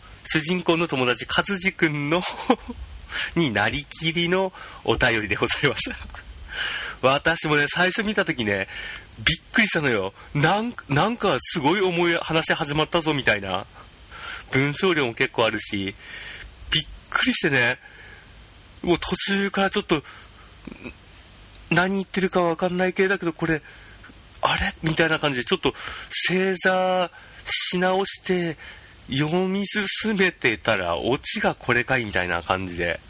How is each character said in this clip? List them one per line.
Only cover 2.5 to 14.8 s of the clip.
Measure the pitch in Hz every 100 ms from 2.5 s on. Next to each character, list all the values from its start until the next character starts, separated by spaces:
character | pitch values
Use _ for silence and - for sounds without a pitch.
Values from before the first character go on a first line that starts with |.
| 240 - 233
<laughs> | - - - - - 170
に | 156
な | 101 110
り | 139
き | 143 - 160
り | 165 170
の | 185 190 - - -
お | - 113
便 | 123 113
り | 104
で | 101
ご | 120
ざ | - 143
い |
ま | 110
し | -
た。 | - - - - - - - - - - -
私 | 127 143 - 165 160
も | 147
ね、 | 143
最 | - 185
初 | 180
見 | 208
た | 208
時 | 180 127
ね、 | 104 98 95 - - - - -
び | 110
っ | - -
く | -
り | 208
し |
た | 170
の | 143
よ。 | 110 95 - -
な | 147 160 202
ん、 | 233 - -
な | 139 196
ん | 240
か | 196 127
す | - 175
ご | 139 202
い |
重 | 185 170 175
い |
話 | 170 - 160 -
始 | 170 151
ま | 147
っ | 151
た | 175
ぞ | 156
み | 147
た | 120 104
い |
な。 | 98 92 104 - - - - - - - -
文 | 131 143
章 | 143